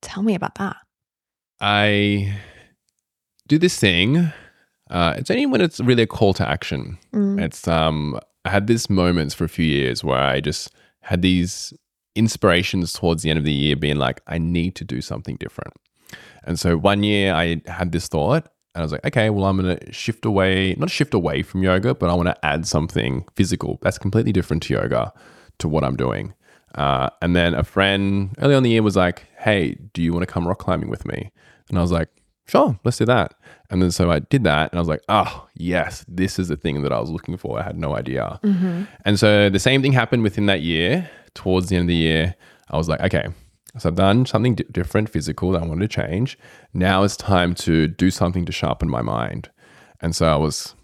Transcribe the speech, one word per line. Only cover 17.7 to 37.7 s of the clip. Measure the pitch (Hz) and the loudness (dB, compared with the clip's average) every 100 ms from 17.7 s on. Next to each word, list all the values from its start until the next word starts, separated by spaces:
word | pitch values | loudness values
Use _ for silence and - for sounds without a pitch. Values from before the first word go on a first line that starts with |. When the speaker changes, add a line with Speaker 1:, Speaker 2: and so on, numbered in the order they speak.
| 85 90 | -6 -4
Speaker 2:
this | 85 - | -4 -4
thought | 82 76 151 - _ _ 87 | -2 0 0 -2 _ _ -8
and | |
I | |
was | 80 | -6
like, | 76 - | -4 -4
"Okay, | - 110 | 0 2
well, | 104 95 | 2 0
I'm | 95 | 2
gonna | 92 90 - | 0 -2 -6
shift | - - 113 110 | -10 -8 -4 -2
away," | 98 92 95 95 92 | 2 2 2 0 0
not | 180 | -4
shift | - - 107 | -2 0 0
away | 82 71 | 0 -2
from | 82 95 | -4 0
yoga, | 92 92 110 131 | 2 2 2 0
but | 87 | 0
I | |
wanna | 87 87 - | 2 0 0
add | 78 73 80 | -2 -2 0
something | 78 80 - 58 65 - - | -2 0 -2 -2 -4 -8 -2
physical | 98 90 - - | 0 0 -4 -4
that's | - - | -4 -4
completely | 101 110 113 | -2 0 0
different | 92 85 80 | 0 -2 -4
to | - 67 | -2 -2
yoga | - 64 57 - - - _ _ | 0 -2 -2 -8 -20 -20 _ _
to | 82 | -2
what | 76 | 0
I'm | 69 65 | 0 -2
doing. | 64 50 50 - _ _ _ - | -2 -2 -8 -12 _ _ _ -4
Uh, | 71 65 67 _ | 0 0 -2 _
and | 87 87 | 0 2
then | 85 82 | 2 0
a | |
friend | 90 - 98 98 98 98 98 101 | -2 2 2 2 0 -2 -4 -2
early | 139 | 2
on | 139 | 4
in | |
the | 127 | 4
year | 113 | 4
was | 107 98 | 4 4
like, | 90 87 - - | 2 0 -12 -6
"Hey, | - 104 76 - 101 | 0 2 0 -4 -12
do | - | -4
you | 82 | -2
wanna | 85 90 | 0 -2
come | - 87 | -4 -2
rock | 92 | -4
climbing | - 87 - | -2 -2 -2
with | - - | -8 -6
me?" | - - _ _ _ _ | -8 -10 _ _ _ _
And | 92 | 0
I | |
was | 87 | 2
like, | 85 80 _ _ _ _ | 0 -2 _ _ _ _
"Sure, | - 285 110 | 2 2 0
let's | 120 - | -2 0
do | 113 | 2
that." | 123 90 _ - - _ | 2 0 _ -20 -20 _
And | 92 | 0
then | 90 | 2
so | 82 90 | 2 2
I | 80 | 2
did | - 139 | 2 2
that | 98 73 80 | 4 2 0
and | 87 | -2
I | |
was | 85 | -2
like, | 76 - | -2 0
"Oh, | 104 90 - - - | 0 0 -4 -18 -8
yes, | 85 87 78 - - | -2 -2 -2 -8 -14
this | 87 95 - | -2 -2 0
is | 90 | -2
the | 76 | -2
thing | 82 73 | -2 -2
that | 71 | -2
I | 62 | -2
was | 62 | -4
looking | 80 - 87 | -6 -8 -10
for." | - 57 | -6 -6
I | |
had | - | -6